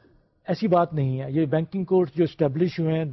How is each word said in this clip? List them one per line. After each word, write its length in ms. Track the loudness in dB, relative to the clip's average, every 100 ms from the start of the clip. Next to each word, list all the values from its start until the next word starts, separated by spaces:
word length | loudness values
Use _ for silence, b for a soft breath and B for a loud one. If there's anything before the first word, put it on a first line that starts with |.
| b b _ _ -6
ایسی 200 | -2 2
بات 260 | 2 2
نہیں 280 | 0 -2 -2
ہے، 100 | -4
یہ 140 | -2 0
بینکنگ 380 | 0 -2 -6
کورٹس 320 | 0 2 2 0
جو 80 |
اسٹیبلش 560 | -2 2 0 2 -2 0
ہوئے 180 | -2 0
ہیں، 80 | -2